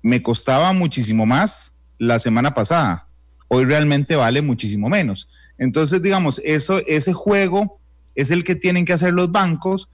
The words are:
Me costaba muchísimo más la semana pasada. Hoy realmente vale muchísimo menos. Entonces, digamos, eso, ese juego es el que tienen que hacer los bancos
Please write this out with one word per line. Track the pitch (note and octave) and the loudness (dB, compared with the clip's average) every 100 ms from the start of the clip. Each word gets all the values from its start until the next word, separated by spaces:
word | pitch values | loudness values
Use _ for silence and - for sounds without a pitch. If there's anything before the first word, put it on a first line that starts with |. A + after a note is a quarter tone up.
Me | A2+ B2 | 2 0
costaba | A2+ A#2 - C3 F3 | 0 -2 0 2 2
muchísimo | F#3+ E3+ C3 A2 A2 A2 | 2 0 -2 -2 0 2
más | B2+ G#3 - - _ _ _ | 2 0 -2 -14 _ _ _
la | A#2 A#2 | 0 0
semana | A#2+ A2+ C#3 C3+ | 0 0 0 -2
pasada. | G#2 E3+ C3 E2+ - _ _ _ _ | 0 0 0 -4 -8 _ _ _ _
Hoy | B2+ B2+ | 2 2
realmente | D3+ D3+ C#3+ C#3 D#3 | 2 2 0 0 0
vale | A#2 C3 | 2 2
muchísimo | D3+ A#2+ G#2+ G#2 G#2+ | 0 -2 -4 -4 0
menos. | G3+ C#3 F#2+ - _ - _ | 0 0 -4 -12 _ -20 _
Entonces, | B2+ C3 D#3 F3+ | -2 0 0 0
digamos, | F#3 G3 E3 C3 | 0 0 0 -2
eso, | D3+ D3+ - F#3+ - | -2 -2 0 -2 0
ese | D#3 D#3 | -2 -2
juego | F3+ - G3+ F#3+ F#3+ G#3 - _ _ _ - | -2 0 0 2 0 -2 -6 _ _ _ -6
es | C#3 | -2
el | F3 | -2
que | F3 E3 | 0 -2
tienen | F#3 F3+ E3+ | 0 0 0
que | |
hacer | F3 F3+ | 0 2
los | F3 F3+ | 2 0
bancos | G3 F#3 D#3 F#3+ F#3+ - | 0 0 0 -2 -4 -8